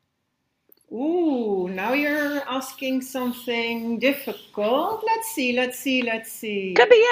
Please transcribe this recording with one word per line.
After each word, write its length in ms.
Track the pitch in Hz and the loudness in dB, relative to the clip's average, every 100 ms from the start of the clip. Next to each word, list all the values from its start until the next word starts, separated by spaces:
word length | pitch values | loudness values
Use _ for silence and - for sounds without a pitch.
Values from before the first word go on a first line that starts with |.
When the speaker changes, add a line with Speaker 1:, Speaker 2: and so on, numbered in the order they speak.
| _ _ _ _ _ _ _ _ _ | _ _ _ _ _ _ _ _ _
Speaker 1:
Ooh, 760 | 214 294 359 330 262 214 196 180 | -6 -2 2 2 2 0 0 -2
now 260 | 185 208 | -2 0
you're 480 | 277 294 294 285 294 277 | 0 2 0 -2 -2 -4
asking 540 | 262 262 - 262 262 | -6 -6 -8 -2 -2
something 960 | 254 262 247 240 - 233 233 233 226 226 | -4 -4 -4 -4 -4 -2 -2 -4 -4 0
difficult. 1040 | 254 269 - 202 - - 208 269 359 440 | 2 0 -4 -10 -12 -4 0 2 0 -2
Let's 280 | 440 453 440 | -2 -2 -2
see, 200 | - 247 | -2 0
let's 280 | 247 254 247 | 0 -2 -4
see, 220 | 277 262 | -2 0
let's 280 | 240 226 - | 0 -4 -8
see. 440 | - 220 208 190 | -12 -6 -4 -2
Speaker 2:
Could 140 | 175 453 | 4 8
be 160 | 453 480 | 8 8